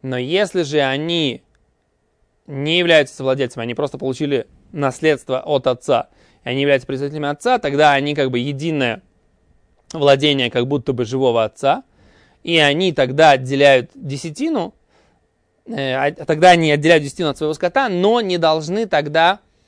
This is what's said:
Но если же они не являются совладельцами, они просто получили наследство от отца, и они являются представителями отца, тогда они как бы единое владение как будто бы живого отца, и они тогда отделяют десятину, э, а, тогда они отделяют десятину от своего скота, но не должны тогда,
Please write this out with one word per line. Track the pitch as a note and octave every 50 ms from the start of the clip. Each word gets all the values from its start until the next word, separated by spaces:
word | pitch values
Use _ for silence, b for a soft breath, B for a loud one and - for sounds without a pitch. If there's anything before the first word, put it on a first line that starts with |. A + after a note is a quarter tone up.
Но | - C3 B2+
если | B2 B2 C3+ E3+ F#3+ G#3 F#3 - F#3 E3
же | C#3 D3 D3
они | C#3 C3 C3 C#3+ D#3 E3 E3+ E3+ D#3 C3+ A2+ - _ _ _ _ _ _ _ _ _ _ _ _ _ _ _ _ _ _ _ _ _
не | - C#3+ C3+ C#3+ D#3 E3 F3+
являются | F3 E3+ E3 D#3 C#3+ - -
совладельцами, | - C3+ C3 C3 C3+ C3+ A#2+ - B2+ A2+
они | A#2+ A#2+
просто | - D3 C#3+ -
получили | C3+ C3+ C3 C3 - D3+ C#3+ C#3+ B2 - _ _ _ _ _
наследство | - D#3 C#3+ C3 B2+ - D#3 D#3 D3 C3 - - C3 B2+
от | - - D3 C3+ A#2
отца, | C3 B2+ B2 - - C3 A2+ - b b b b b b b b
и | A#2+
они | B2 C3+
являются | C#3 C#3+ C#3 C3 -
представителями | - C#3 C3 C#3+ C#3+ D3 D#3 D3 C#3+
отца, | D3 - - A#3+ B3+ B3+
тогда | - C#3+ C3+ C#3+ D3+ D3 C#3+
они | C3+ C#3 D3 D3
как | D3 C#3 C3
бы | B2+ A#2+
единое | B2 C#3+ C#3+ C3+ D3+ E3 D#3 C#3+ C3 A#2+ A2 G2 _ _ _ _ _ _ _ _ _ _ _ _ _ _ _ _ _ _ -
владение | E3 C#3+ C#3+ C#3 C3+ C#3+ D3+ C#3+ C3+ B2+ A#2
как | - B2 A#2+
будто | C3 C#3+ C#3+ A#2+ -
бы | C3 A#2 B2
живого | G#2+ B2+ C3 C3+ B2+ A#2 A#2 A2
отца, | G#2+ _ - - C3+ D#3+ B3+ - b b b b b b b b b b b _
и | E3+ E3+
они | D#3+ D3+ C#3+ C#3+ D#3+ F#3+ F#3 D3+
тогда | D3 C3+ B2 C3+ D3 D#3+ D3+
отделяют | C#3 C3 C3 B2+ C#3 C#3 C#3+ C#3+ C3+ B2+ A#2+ - _
десятину, | C#4 A3 C#3 C#3 C3+ - E3 D3+ - C#4 E4 D#4+ A#3 E3+ G3 _ _ _ _ _ _ _ _ _ _ _ _ _ _ _ _ _ _ _
э, | - - C#3 C#3 C3 B2+
а, | C3+ C#3 D3 E3+ - D3+
тогда | - D#3 D3+ E3+ F3+
они | F3 E3+ D#3+ D3+
отделяют | D3 D3 D3 D#3+ E3+ D#3 D3
десятину | C#3 - - F3 D3+
от | C3+
своего | - D#3 D3+ D#3
скота, | - - F3 - C4+ C#4 A#3+
но | F#3 F3 F#3 G#3 A3+ A#3+
не | A3 F#3+ F3+
должны | F3 D#3+ D#3+ D#3 D#3+ D#3 D3+ F#3 G#3+ A3+
тогда, | F#3+ - D3+ D3 D3 D3 D#3+ E3 F3 G3 - _ _ _ _ _